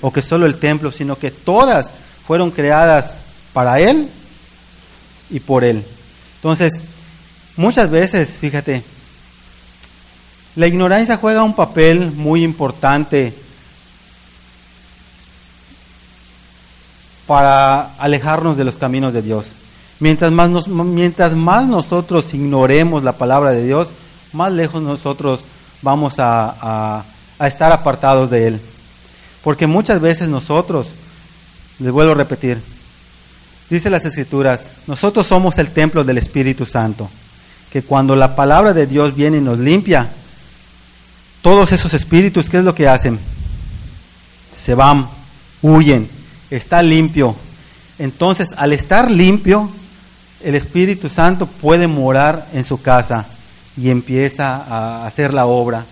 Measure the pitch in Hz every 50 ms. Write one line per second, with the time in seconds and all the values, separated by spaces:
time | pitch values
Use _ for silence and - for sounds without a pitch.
0 | - 135 - 151 131 - 165 170 175 156 135 - - 147 151 151 156 143 131 -
1 | 143 139 139 135 - 135 - - - - 180 220 262 269 226 156 - - - -
2 | - - - - - - 160 170 180 175 156 - 147 143 151 156 165 165 156 147
3 | 131 - - - - - - - - - - 135 123 123 127 139 170 214 285 320
4 | 302 269 - - - - - - - - - - - - - - - - - -
5 | - - - - - - - 135 - - 135 127 123 120 113 107 104 - - -
6 | - - - - - - - - - 160 160 160 180 160 156 - - - - -
7 | - - - - - - - - - - - - 170 220 247 262 220 165 151 160
8 | 180 185 - 196 156 - - - - 147 135 147 139 147 135 127 117 - - -
9 | - - - - - - - - - - - - - - - - - - - -
10 | - - - - - - - - - - - 160 165 170 175 180 185 180 190 208
11 | 226 226 233 - 220 220 220 220 220 220 214 - 175 - - 165 160 160 165 175
12 | 180 165 147 147 151 147 156 170 165 165 160 - 151 131 127 - - 135 139 147
13 | 151 - - 143 131 117 - - - - - - - - - - _ - _ -
14 | _ _ - _ - - _ - - - _ - _ - - - - - - -
15 | - - - - - - - - - - - - - - - - - _ - -
16 | - - - _ - - - - _ - _ _ - - - - - _ _ -
17 | - - - - - - 147 143 139 139 135 135 139 135 139 143 143 - - -
18 | 143 147 147 139 120 151 156 160 165 170 156 135 135 127 120 - 139 127 127 131
19 | 135 131 120 117 107 110 110 107 104 - - - - - - - - - - -
20 | 151 156 156 151 170 165 165 170 175 175 175 175 165 190 190 165 175 180 175 170
21 | 175 175 160 - 185 165 160 165 160 170 185 226 262 262 240 180 151 - 180 175
22 | 170 - 185 165 - 156 - 139 143 143 143 135 131 127 139 151 165 170 165 147
23 | 135 127 123 - 131 123 131 139 147 139 127 117 120 123 135 151 170 165 - -
24 | - - - - - - - 156 175 196 190 165 165 151 160 165 156 143 143 139
25 | - 143 139 139 143 143 131 123 - - - - - - - - - 135 135 147
26 | 151 139 135 - 131 117 117 117 110 110 113 113 - 113 110 110 110 110 107 107
27 | 104 - - - - - - - 147 143 135 - 160 160 170 165 - 147 127 -
28 | - 135 135 131 131 123 123 117 113 113 113 110 110 - - - - - - -
29 | - - - - - - - - - 156 147 147 170 156 160 196 - - 220 180
30 | 156 165 165 160 170 160 147 131 - - 147 160 180 - 170 147 120 - - -
31 | - - - - - - - - - - - - - - - - 135 127 123 143
32 | 156 160 156 143 139 - 135 - - 127 123 117 - - - - - - - -
33 | - - - - - - - - - - - - - - 165 170 160 208 190 170
34 | 160 160 - 151 135 - 151 139 135 135 127 120 - - - - - - 143 131
35 | - 202 202 233 185 - 190 185 185 180 160 - 156 - - 156 156 156 - 165
36 | 143 131 127 120 113 - - 143 131 135 131 135 135 - - 127 113 110 104 110
37 | 107 90 - - - - - - - - - - - - - 139 123 - 139 135
38 | 135 135 135 135 135 135 135 - 139 139 147 170 208 214 190 165 147 131 135 143
39 | 147 147 135 143 143 151 156 151 139 131 117 120 123 139 165 196 190 202 170 139
40 | 120 - - - - - - - - - - - - - - - - - - -
41 | - - - - - - - - - 175 190 202 196 - 190 175 - 170 160 143
42 | - - 175 165 190 202 196 180 156 - - 180 180 185 170 - 151 135 131 123
43 | - 127 117 107 - - - - - - - - - - - - - - - -
44 | - - - - - - - - - - - - - - 123 123 135 139 147 143
45 | 131 123 - - - - - - - - - - - 156 156 156 156 147 139 120
46 | 107 104 - - - - - - - - 139 123 - - 175 170 175 165 160 160
47 | 160 151 160 156 135 117 110 - - - - - - - - - - - - -
48 | 151 135 127 - 170 185 190 180 190 - - - 143 147 147 139 - - 190 214
49 | 247 240 220 170 175 185 196 208 - 180 190 208 214 202 - - - - - -
50 | - - - - - _ - - - 170 143 143 135 - - 175 185 185 202 185
51 | - 147 - - 165 175 185 180 185 175 - - - 151 165 170 175 170 156 143
52 | 131 131 131 135 143 151 156 165 147 - - 135 127 - 139 131 - 135 127 123
53 | 117 - 120 113 107 - - - - - - - - - - 139 123 127 127 123
54 | 120 - 127 131 139 139 139 - 143 135 127 135 - - 117 113 110 113 113 117
55 | 117 110 - - 147 143 139 139 123 120 120 123 120 120 117 113 117 -